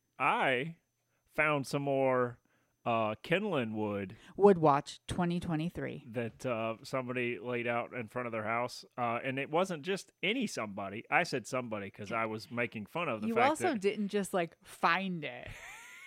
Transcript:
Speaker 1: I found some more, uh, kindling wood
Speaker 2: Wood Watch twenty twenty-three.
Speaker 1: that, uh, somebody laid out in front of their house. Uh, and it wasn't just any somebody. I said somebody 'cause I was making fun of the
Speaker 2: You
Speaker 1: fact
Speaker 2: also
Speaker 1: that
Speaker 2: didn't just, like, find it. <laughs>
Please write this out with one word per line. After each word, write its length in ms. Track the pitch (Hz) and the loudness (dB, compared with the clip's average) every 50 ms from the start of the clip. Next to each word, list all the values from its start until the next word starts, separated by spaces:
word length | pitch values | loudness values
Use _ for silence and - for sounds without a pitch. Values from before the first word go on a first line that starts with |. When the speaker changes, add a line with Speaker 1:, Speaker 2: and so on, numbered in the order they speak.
| _ _ _ - | _ _ _ 0
Speaker 1:
I 580 | 127 147 196 247 202 147 127 123 139 165 165 - _ _ _ _ _ _ _ _ _ _ _ | 2 2 2 2 2 2 2 2 0 -4 -8 -12 _ _ _ _ _ _ _ _ _ _ _
found 320 | - 151 147 151 143 131 - | 0 2 2 2 2 0 0
some 160 | - 143 139 | -2 -2 0
more, 560 | 143 139 135 135 131 127 127 123 120 123 - _ _ _ _ _ _ _ _ - | 2 2 4 4 4 4 4 2 0 -2 -6 _ _ _ _ _ _ _ _ -2
uh, 300 | 123 117 113 113 107 107 - | 0 2 2 2 0 0 -4
kindling 540 | - - 170 190 214 214 175 139 120 110 107 | 0 0 0 2 2 0 0 0 0 0 -2
wood 400 | 110 107 104 104 101 98 95 113 - - - - | -2 -2 -2 -2 -2 -4 -6 -8 -14 -20 -14 2
Speaker 2:
Wood 220 | - 190 202 196 170 | 6 8 8 8 8
Watch 420 | 156 151 139 143 - - - - _ | 6 6 6 4 2 -4 -10 -14 _
twenty 340 | - - - 175 170 175 175 | -6 -2 0 0 0 0 0
twenty-three. 680 | 175 170 165 151 156 175 - 160 135 127 - 147 - 123 107 | -2 -2 -2 -2 -2 -2 -4 -6 -6 -6 -8 -10 -12 -8 -6
Speaker 1:
that, 300 | 123 117 113 - - - | -4 -4 -4 -6 -6 -4
uh, 340 | 131 120 110 113 113 113 107 | -2 -2 0 0 -2 -4 -4
somebody 560 | 139 - - 131 127 123 127 127 123 120 120 92 | -6 -6 -4 -4 -4 -2 -2 0 0 0 -2 -4
laid 300 | 107 123 123 120 117 120 | -4 -2 -2 0 0 0
out 260 | 120 120 117 - 98 | 0 0 0 -2 -4
in 140 | 123 117 104 | -8 -8 -6
front 180 | - 127 123 | -6 -6 -4
of 60 | 120 | -2
their 120 | 113 110 110 | -4 -2 0
house. 380 | 107 113 117 123 123 - - - - _ - | 0 0 0 0 -2 -4 -10 -16 -12 _ -2
Uh, 220 | 123 117 117 117 - | 0 0 0 0 -2
and 140 | 135 127 139 | -2 -2 -2
it 140 | 139 - | -2 0
wasn't 320 | 151 165 190 185 180 151 139 | 2 2 2 2 0 -4 -4
just 280 | 175 196 180 - - _ _ - | -4 -4 -4 -6 -10 _ _ -2
any 240 | 180 220 277 254 - | -2 0 0 -2 -2
somebody. 580 | - 131 113 107 98 104 98 95 98 113 - - | -2 -4 -4 -4 -4 -6 -6 -6 -6 -8 -4 0
I 100 | 143 156 | 2 2
said 240 | 175 - - 127 104 | 2 2 0 -2 -2
somebody 460 | - - 127 123 117 110 104 98 98 | -2 -4 -4 -2 -2 -4 -6 -6 -8
'cause 200 | - - 107 98 | -10 -10 -8 -4
I 140 | 117 113 113 | -2 0 0
was 240 | 110 110 110 107 - | 0 -2 -6 -8 -6
making 380 | 117 120 120 117 - 113 104 - | -4 -2 -2 -2 -2 -6 -10 -6
fun 200 | - 160 175 151 | -4 -4 -2 -2
of 120 | 117 110 | -2 -2
the 60 | 101 226 | -2 0
Speaker 2:
You 80 | 233 | 4
Speaker 1:
fact 120 | 220 247 277 | 4 4 4
Speaker 2:
also 240 | 320 - - 370 285 | 4 2 2 0 0
Speaker 1:
that 80 | 208 | 2
Speaker 2:
didn't 260 | 180 202 - 208 208 190 | 0 0 0 0 -2 -2
just, 260 | - 208 190 - - | -2 -2 -2 0 0
like, 240 | 190 170 165 - - _ | 0 0 -2 -4 -12 _
find 600 | - - - - 175 170 180 196 190 180 165 147 | -20 -4 0 2 2 2 2 0 -2 -4 -4 -6
it. 240 | 131 123 123 - - - | -6 -8 -10 -12 -12 -14
<laughs> 40 | - - - - - - - - - - | -14 -14 -16 -16 -16 -18 -18 -20 -20 -18